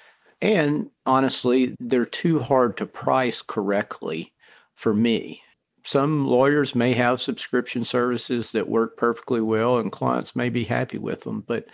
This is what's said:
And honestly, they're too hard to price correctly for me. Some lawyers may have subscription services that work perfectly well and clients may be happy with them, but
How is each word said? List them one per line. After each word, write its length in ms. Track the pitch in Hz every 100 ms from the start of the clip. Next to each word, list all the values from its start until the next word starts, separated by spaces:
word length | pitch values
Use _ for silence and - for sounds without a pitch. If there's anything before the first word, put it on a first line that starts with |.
| - _ _ -
And 500 | 196 190 147 151 - _ 135
honestly, 680 | 131 131 - 123 131 127 -
they're 240 | 120 127 117
too 340 | - 170 151
hard 380 | 127 131 120 -
to 80 | 98
price 560 | - 135 131 123 -
correctly 880 | - 110 98 101 - - 80 82 - _ - - _
for 200 | - 113
me. 480 | 104 117 107 - - _ _ _ _
Some 440 | - 139 143 151 135
lawyers 480 | 123 139 147 135 123
may 180 | 120
have 260 | 120 123 127
subscription 640 | - 113 - 123 120 123
services 680 | 113 127 120 117 - 120 -
that 180 | 110 -
work 260 | 113 113 -
perfectly 460 | 117 113 - 117
well 360 | 110 110 120 120
and 140 | 104
clients 440 | - 131 123 - 120
may 120 | 123
be 180 | 120 117
happy 340 | 123 127 -
with 220 | - -
them, 220 | 123 110 -
but 200 | 117 -